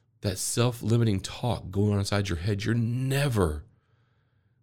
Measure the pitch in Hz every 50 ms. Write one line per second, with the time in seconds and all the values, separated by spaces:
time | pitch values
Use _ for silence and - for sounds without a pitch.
0 | _ _ _ _ - 101 90 - - - - 120 117 123 117 120 107 107 117 120
1 | 117 110 98 95 - - - - 127 120 90 - - 87 92 98 104 104 101 98
2 | 98 - 101 101 95 95 87 80 85 107 101 98 110 110 117 120 113 117 120 131
3 | 131 131 135 139 147 135 113 104 87 78 76 73 - - _ _ _ _ _ _
4 | _ _ _ _ _ _ _ _ _ _ _ _